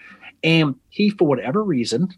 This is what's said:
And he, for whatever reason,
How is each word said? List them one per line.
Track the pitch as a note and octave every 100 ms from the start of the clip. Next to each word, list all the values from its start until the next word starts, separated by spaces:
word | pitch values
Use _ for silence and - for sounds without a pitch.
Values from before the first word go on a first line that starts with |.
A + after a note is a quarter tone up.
| - - - - D#3+
And | E3 D3+ B2+ _
he, | - G#3
for | G#3 D#3+
whatever | B2+ A#2+ F#3
reason, | G#3+ C3+ A2+ A#2 F#3